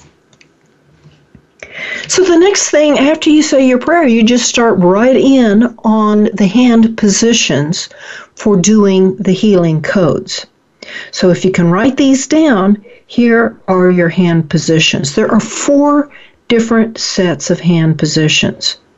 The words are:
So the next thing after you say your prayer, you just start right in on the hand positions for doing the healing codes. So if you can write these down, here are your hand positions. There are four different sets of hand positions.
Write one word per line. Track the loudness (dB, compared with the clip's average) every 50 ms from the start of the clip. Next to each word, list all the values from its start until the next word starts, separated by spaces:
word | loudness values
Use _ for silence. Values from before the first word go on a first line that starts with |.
| _ _ _ _ _ _ _ _ _ _ _ _ _ _ _ _ _ _ _ _ _ -20 _ _ _ _ -20 -20 _ _ _ _ -20 -20 -16 -16 -14 -12 -12 -14 -10 -6
So | -2 0 0
the | 2 4
next | 4 4 2 2 0 -4 -2
thing | 0 0 2 2 2 0
after | 0 0 -2 0 0 2
you | 2 2 2
say | 2 0 2 2
your | 2 0 0
prayer, | 0 0 0 2 2
you | 2 2 2 2
just | 2 0 0 -2 -2
start | -2 0 0 0 0 2
right | 2 2 2 2 2 2 2
in | 2 2 2 2 4 2 2 2 2 0 0 -4 -6 -4
on | -2 0 0 0 0 0 0 0 0 0
the | -2 -2 0
hand | 2 2 2 4 4 4 2 2 0 0
positions | 0 0 0 0 0 0 0 0 0 -2 -2 -2 -2 -4 -6 -8 -10 -14 -18 -20 -20 -20 -20 -20 -20 _ _
for | -6 -2 0 0
doing | 2 2 2 2 2 2 2 2 2 2 0 0
the | -2 -2 -2
healing | -2 0 0 0 2 2 2 0 -2 -2
codes. | -4 -4 -2 0 0 0 -2 -4 -8 -10 -12 -14 -14 -16 _ _ _ _ _ _ -20 -20 -18 -18 -18 -16
So | -6 -2 0 0
if | 0 0 -2
you | -2
can | 0 0 0 0
write | 0 0 0 -2 0
these | 0 0 0 0 0 -2
down, | -2 0 0 2 2 2 2 2 0 0 -2 -4 -14 -20 -20 _
here | _ -2 0 2 2 2 2 0 -2 -4 -8 _ -2
are | 0 2 2 2
your | 2 2 0 0
hand | 0 0 0 2 0 0 -2 -2
positions. | -4 -4 0 0 0 0 0 0 -2 -4 -6 -4 -2
There | -2 -2 0
are | 0 -2
four | -2 -2 -8 -6 -2 0 2 2 2 2 0 0 -2 -4 -10 -20 -20 -20 _ _ _ -2
different | -2 -2 0 0 0 0 0 -2 -4
sets | -8 -10 -6 -4 -2 -2 -2 -2 -4 -4 -4
of | -4 -2
hand | 0 0 0 2 2 0 0 -2
positions. | -2 -2 0 0 0 0 0 -2 -2 -4 -6 -6 -8 -8 -8 -10 _ _ _